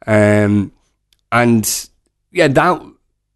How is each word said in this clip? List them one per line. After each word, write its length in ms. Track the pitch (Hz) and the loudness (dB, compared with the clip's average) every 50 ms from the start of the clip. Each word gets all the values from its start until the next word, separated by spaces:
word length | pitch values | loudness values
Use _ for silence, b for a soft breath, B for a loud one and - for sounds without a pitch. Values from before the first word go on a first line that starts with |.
| - | -6
Um, 640 | 110 107 107 104 104 104 107 104 101 104 101 98 - - _ _ _ _ _ _ _ _ _ _ _ | -2 0 2 2 2 2 2 0 0 0 -2 -2 -4 -10 _ _ _ _ _ _ _ _ _ _ _
and, 580 | 113 120 120 120 117 110 107 - - - - - _ _ _ _ _ _ _ _ | -2 0 0 2 0 0 -2 -4 -8 -10 -12 -16 _ _ _ _ _ _ _ _
yeah, 160 | - 175 160 143 | -2 0 0 2
that, 340 | 131 151 160 180 165 - - - - _ _ _ _ _ _ _ _ | 2 0 0 0 -2 -4 -8 -16 -20 _ _ _ _ _ _ _ _